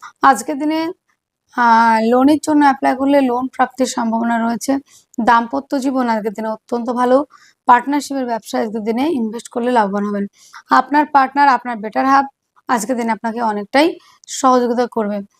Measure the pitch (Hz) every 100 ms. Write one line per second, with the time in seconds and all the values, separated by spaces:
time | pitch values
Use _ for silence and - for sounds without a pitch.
0 | - _ 269 254 311 277 302 320 330 -
1 | _ _ _ _ _ - 143 226 233 226
2 | 226 247 277 302 - 294 285 262 269 254
3 | 277 285 262 247 262 - 254 - 247 -
4 | 226 226 233 233 226 226 - 277 - _
5 | _ - 233 233 233 277 269 285 269 262
6 | 240 220 214 202 220 220 _ 240 233 240
7 | 247 269 294 _ _ _ - 240 247 285
8 | - 277 247 220 - 254 226 220 208 233
9 | 302 277 220 226 - 247 247 240 202 202
10 | 208 208 202 _ _ - - 262 262 294
11 | 294 277 262 277 285 240 247 226 214 262
12 | 262 277 269 _ _ _ - 240 208 240
13 | 233 220 233 226 226 208 202 269 339 -
14 | _ _ - - 262 254 233 240 233 233
15 | 208 208 196